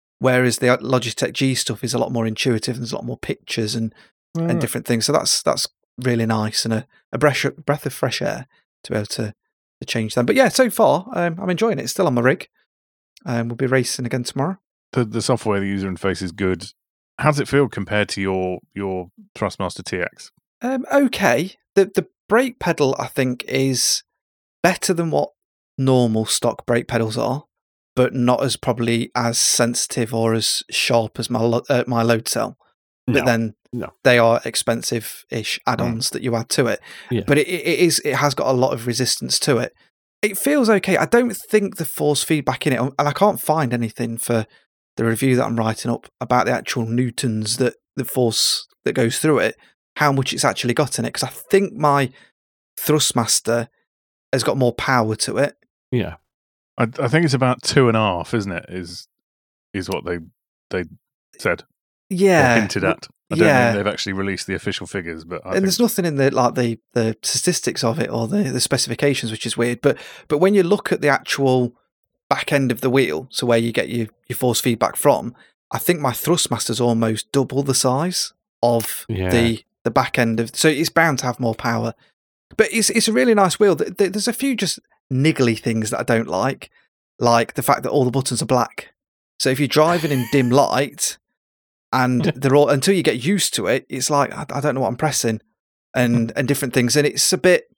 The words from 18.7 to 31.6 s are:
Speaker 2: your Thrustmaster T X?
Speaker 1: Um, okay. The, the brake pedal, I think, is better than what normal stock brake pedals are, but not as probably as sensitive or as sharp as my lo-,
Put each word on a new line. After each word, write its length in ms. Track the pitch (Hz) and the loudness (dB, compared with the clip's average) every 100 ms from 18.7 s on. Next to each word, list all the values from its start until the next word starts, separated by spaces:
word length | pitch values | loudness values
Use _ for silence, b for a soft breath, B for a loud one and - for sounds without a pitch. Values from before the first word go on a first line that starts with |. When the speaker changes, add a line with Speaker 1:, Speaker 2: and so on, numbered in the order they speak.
Speaker 2:
your 360 | 98 98 92 90 _ - - | -8 -6 -6 -8 _ -20 -6
Thrustmaster 480 | 101 - 92 - | -6 -4 -6 -6
T 140 | 90 92 | -8 -6
X? 340 | 87 - - _ _ _ | -6 -8 -20 _ _ _
Speaker 1:
Um, 220 | 247 262 262 | -6 -4 0
okay. 600 | 285 277 - 190 123 185 - _ - | 2 2 2 2 2 -2 -8 _ 2
The, 80 | 190 | 2
the 140 | - - _ _ | 0 -4 _ _
brake 300 | 220 262 - | 2 2 -2
pedal, 380 | 175 160 135 - | -4 0 0 0
I 80 | - | -4
think, 380 | - 131 123 - | -2 -2 -2 -4
is 560 | 131 135 123 - - - _ _ _ _ _ | -2 0 0 0 -2 -6 _ _ _ _ _
better 300 | 175 185 - | 0 0 -2
than 160 | 170 165 | 0 0
what 200 | 147 147 _ _ _ _ - | 0 -2 _ _ _ _ -2
normal 460 | 131 127 120 110 | 4 4 4 2
stock 420 | 110 - 120 - - | 0 0 -2 -2 -2
brake 220 | 120 - | -2 0
pedals 280 | 120 113 113 | -2 -2 -2
are, 260 | 117 139 - _ _ _ _ - | -2 -4 -8 _ _ _ _ 0
but 180 | 127 | 0
not 280 | 131 120 123 | 2 2 2
as 140 | 135 - | 0 -2
probably 540 | - 120 117 117 - | -2 -2 0 0 -2
as 220 | 127 120 110 | -2 -2 0
sensitive 760 | - - 120 120 - - 113 | 0 2 0 0 -4 -4 -2
or 180 | 113 113 | 0 2
as 300 | 113 107 - - | 2 0 -4 -4
sharp 480 | - - 120 110 - | -4 2 2 0 -6
as 100 | 113 | -4
my 120 | 117 | 0
lo-, 220 | 117 117 | 0 0